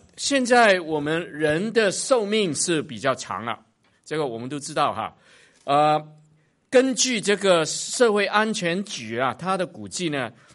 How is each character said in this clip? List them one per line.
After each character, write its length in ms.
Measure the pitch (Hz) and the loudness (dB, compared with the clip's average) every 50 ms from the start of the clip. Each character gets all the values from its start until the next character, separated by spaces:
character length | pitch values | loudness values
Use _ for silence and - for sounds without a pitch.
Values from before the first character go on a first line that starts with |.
| _ _ _ | _ _ _
现 280 | - - - 277 269 254 | -8 -4 -2 0 0 2
在 340 | 226 247 240 233 214 190 185 | 4 6 6 6 6 6 4
我 200 | 170 156 160 151 | 2 -2 -2 -2
们 320 | 143 147 160 165 180 - - | 0 0 -2 -2 -4 -6 -6
人 400 | 147 156 151 151 160 202 226 214 | -2 0 0 0 0 -2 0 0
的 180 | 226 220 196 | 2 2 2
寿 360 | 170 - - - 269 240 208 | 0 -2 0 2 2 2 2
命 280 | 196 208 220 208 175 139 | 0 0 0 0 0 0
是 280 | - - - 170 156 123 | -2 -2 0 0 -2 -2
比 160 | - 120 104 | -4 -10 -2
较 160 | 98 135 127 | -2 -2 -2
长 300 | - - - 98 92 110 | -2 -4 -8 -8 -6 -6
了， 120 | 117 110 - _ _ _ _ _ _ _ _ _ | -6 -8 -8 _ _ _ _ _ _ _ _ _
这 120 | - 156 | -8 -4
个 100 | 156 151 | -4 -4
我 100 | 135 113 | -4 -4
们 100 | 113 120 | -8 -8
都 140 | 127 147 147 | -8 -8 -8
知 140 | 147 156 151 | -10 -6 -2
道 180 | 160 151 123 101 | 0 0 0 0
哈。 240 | 104 110 87 - _ _ _ - - _ _ _ _ _ | -2 -6 -8 -10 _ _ _ -20 -20 _ _ _ _ _
呃， 420 | - 143 147 151 151 151 151 151 - - _ _ _ _ _ _ _ _ _ _ _ | 0 2 4 4 4 2 0 -2 -6 -18 _ _ _ _ _ _ _ _ _ _ _
根 260 | - 247 254 262 254 | 4 4 4 4 0
据 260 | 190 - 254 247 214 | 0 0 0 0 -2
这 140 | 160 190 208 | 0 0 0
个 280 | 196 196 196 180 165 156 | 2 4 4 4 4 2
社 480 | 147 - - - - - - 254 233 208 | 0 -4 -8 -8 -8 0 2 4 4 4
会 140 | 208 202 | 2 0
安 260 | 185 - 208 214 220 214 | 2 2 0 0 0 -2
全 320 | 220 175 170 165 196 202 | -2 -2 -2 -2 -2 -6
局 320 | - - - 123 107 113 117 | -8 -10 -12 -10 -6 -4 -2
啊， 140 | 131 127 117 | -2 -2 -2
它 240 | - 165 185 190 | -4 -4 -4 -4
的 80 | 185 180 | -4 -4
估 220 | 175 175 208 208 196 | -6 -8 -14 -14 -12
计 220 | - - 185 160 | -8 -6 -4 -4
呢， 200 | 147 139 127 110 - _ _ _ - | -4 -4 -6 -6 -10 _ _ _ -20